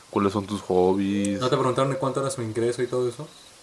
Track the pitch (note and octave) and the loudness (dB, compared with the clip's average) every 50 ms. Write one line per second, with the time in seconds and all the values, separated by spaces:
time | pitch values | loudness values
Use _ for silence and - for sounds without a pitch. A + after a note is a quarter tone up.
0 | - - - G#2 G2+ G2 - G#2 G2 F#2 G#2+ F#2+ - - F#2 F2+ F2+ F#2 F#2+ G2+ | -10 -4 0 2 2 2 2 0 -2 -2 -4 -6 -2 0 4 4 6 6 4 4
1 | G2 G2 G2+ G2+ G2+ G2+ G2 - B2+ B2+ C#3+ C3 C3 B2+ A#2+ C3+ C3+ C#3 C3+ - | 2 0 0 0 0 0 -2 -2 0 0 0 2 0 0 0 0 0 0 -2 -2
2 | C#3+ C3+ B2+ C#3+ C3+ C3+ C3+ C3 A#2 A2 G#2+ A2+ A2+ A#2+ A#2 - B2 A#2 C3+ B2+ | -4 -4 -2 -2 -4 -4 -4 -4 -6 -4 -2 0 0 0 0 -2 -2 -2 -2 -2
3 | B2 A#2+ A#2 - D3+ D#3+ - - - - - - | -2 -2 -4 -6 -12 -14 -16 -20 -20 -20 -20 -20